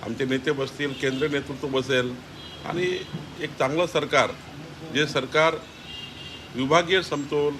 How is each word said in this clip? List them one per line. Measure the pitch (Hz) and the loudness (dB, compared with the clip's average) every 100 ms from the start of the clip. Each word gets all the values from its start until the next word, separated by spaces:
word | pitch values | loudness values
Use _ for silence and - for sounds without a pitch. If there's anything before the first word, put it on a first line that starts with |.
आमचे | 104 113 | -6 -2
नेते | 131 131 156 | 0 2 2
बसतील, | 139 135 - 143 131 | 0 -2 -2 -4 0
केंद्रीय | 139 131 151 | 0 2 2
नेतृत्व | 143 139 135 147 | 0 -2 -6 0
बसेल | 131 131 131 123 123 - - - - | 0 4 4 2 -2 -10 -14 -14 -12
आणि | - 165 180 185 - 156 - - | -4 -2 0 -2 -4 -8 -8 -8
एक | 156 - | -8 0
चांगलं | 135 156 175 | 0 2 2
सरकार, | 160 143 143 107 - - - - - - | 2 4 4 4 0 -12 -14 -14 -14 -4
जे | 127 151 | 0 2
सरकार | 143 127 151 160 156 - - - - - - - - - | 0 2 4 4 4 -8 -16 -14 -12 -12 -12 -14 -14 -10
विभागीय | 120 135 160 170 190 | -2 4 4 6 2
समतोल | - 147 143 147 147 143 | 2 -4 0 2 2 0